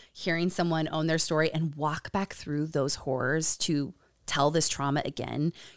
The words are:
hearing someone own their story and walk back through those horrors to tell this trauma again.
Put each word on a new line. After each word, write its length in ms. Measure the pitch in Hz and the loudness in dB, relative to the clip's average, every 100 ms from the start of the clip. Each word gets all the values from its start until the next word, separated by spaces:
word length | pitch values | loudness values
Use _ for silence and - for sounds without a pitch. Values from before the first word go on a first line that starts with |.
| - | -20
hearing 380 | - 185 165 180 | -8 -2 0 0
someone 400 | - 175 160 156 | 2 2 2 0
own 160 | 156 160 | 0 2
their 100 | 160 | 2
story 360 | - 156 156 | 2 2 2
and 200 | 156 160 143 | 0 -2 -2
walk 360 | 151 160 - | -2 -2 -4
back 220 | 196 196 | -4 -4
through 340 | - - 147 156 | -6 -4 -2 0
those 280 | 151 135 - | 0 0 0
horrors 600 | 143 131 127 160 160 - | -2 -2 0 2 0 0
to 340 | - 147 139 - _ _ - | 0 0 -2 -8 _ _ -4
tell 260 | 143 147 | 2 4
this 160 | 165 - | 4 2
trauma 320 | - 139 143 - | 0 0 0 0
again. 480 | - 120 123 160 - - | -4 -4 -2 -2 -2 -14